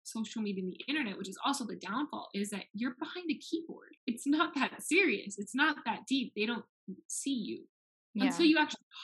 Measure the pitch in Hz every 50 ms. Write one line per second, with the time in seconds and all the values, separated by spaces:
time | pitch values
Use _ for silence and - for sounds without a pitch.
0 | _ - - 226 220 - - 233 214 208 196 190 185 185 175 - - - 285 311
1 | 269 202 190 - 190 190 196 - - 269 269 - 247 - 185 180 - 180 208 254
2 | 294 294 - 214 - - - 202 208 202 202 185 - _ - 202 233 269 - -
3 | 320 - - 359 359 320 254 - - - - 330 - - - - - - - _
4 | _ - 226 - - 277 294 311 339 - - 277 247 190 - - - - 294 370
5 | 392 302 208 196 - 202 - - 208 - - 262 294 311 294 - - 233 208 190
6 | - - 269 269 233 - _ 208 214 233 240 208 - _ _ _ _ - 185 -
7 | _ - - - - 277 277 233 190 - 117 - - _ _ _ _ _ _ _
8 | _ _ _ 208 254 269 - - 339 302 320 311 302 302 - - _ _ - -